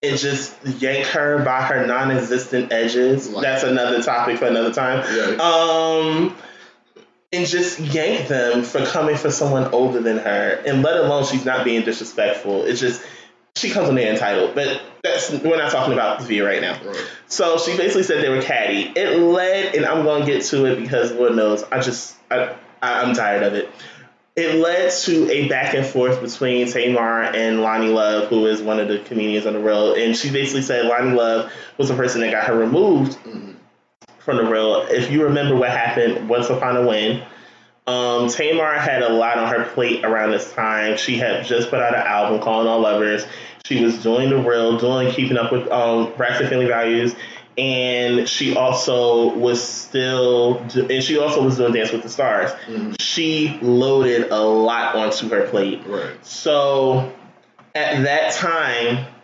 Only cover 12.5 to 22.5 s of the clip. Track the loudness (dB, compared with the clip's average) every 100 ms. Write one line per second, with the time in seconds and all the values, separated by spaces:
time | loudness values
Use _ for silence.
12.5 | -2 0 0 -2 -4 -12 -20 -20 _ _
13.5 | -6 -4 0 2 2 2 0 0 0 0
14.5 | 0 -4 -4 -10 -8 -4 -2 -4 -4 0
15.5 | 0 0 0 0 0 0 -2 -2 0 0
16.5 | 0 -2 -6 -8 -10 -10 -14 -12 -2 0
17.5 | 0 0 0 0 0 0 0 0 0 0
18.5 | 0 0 -2 -2 -2 0 2 4 4 2
19.5 | 0 0 0 0 0 2 0 0 0 0
20.5 | 2 2 2 0 0 0 2 2 4 2
21.5 | 0 -2 -4 -2 -6 -10 -18 _ -2 -2